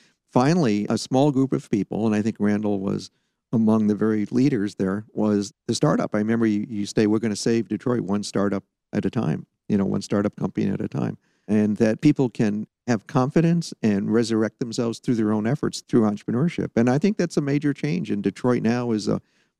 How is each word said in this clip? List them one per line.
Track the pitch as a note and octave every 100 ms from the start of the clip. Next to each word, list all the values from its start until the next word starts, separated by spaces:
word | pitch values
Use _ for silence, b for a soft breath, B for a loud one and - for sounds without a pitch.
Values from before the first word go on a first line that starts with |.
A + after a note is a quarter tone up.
| b b _
finally, | B2+ C3+ F3+ B2+ G#2 G#2
a | A2
small | - C3 D3
group | C3 C3+
of | C3+ -
people, | G#2+ F2+ F#2 A2
and | G#2
I |
think | G#2+ -
Randall | G#2 G#2 G#2+ G2
was | G2 G2+ F#2+ _ _ _ _
among | A#2 A2 A2 G#2
the | G2+
very | G#2+ G#2+ G#2
leaders | B2 C#3 A2+ G2+ -
there, | F#2+ G2 G#2+
was | - G#2+ G2+ G2 - -
the | A2+
startup. | D3 - - G#2+
I |
remember | G#2+ A#2 A2+
you, | G#2 G#2+
you | G#2+ G2+
say, | - G#2+
"We're | A2
gonna | A2 G2+
save | B2 A#2 A2
Detroit | G#2+ B2+ A#2+
one | F2+ G2+
startup | G2 G2+ G2+ G2 - _ _
at | G#2
a | F#2+
time, | A2 - - - _ -
you | G#2
know, | G2
one | G2+
startup | - G#2 G#2 -
company | G#2+ A2 G#2
at | G2
a | G#2+
time." | - A2 G#2+ _ _ -
And | G#2+ G#2+ G#2
that | A2 A2
people | D3 D3 B2+
can | - A2 G#2 - _ -
have | A2 -
confidence | C3 B2+ E3 E3+ E3+ - -
and | A2 G2 G#2+
resurrect | A2 A2+ A2 G#2+ -
themselves | A#2+ A2 A#2 A2+
through | - A2+
their | G#2+
own | G#2+ A2
efforts, | C#3+ G2 - -
through | B2
entrepreneurship. | G#2+ G#2 - A#2 E3+ - F2+ -
And | A#2+
I | C3
think | G3 G#3+
that's | F3 -
a |
major | C#3+ C#3+ D3
change. | C#3 D3 A#2 G#2+
And | G#2
Detroit | G2+ - B2 A#2+
now | G#2+ B2 A#2+
is | A2 G#2+
a | G2+ - _ _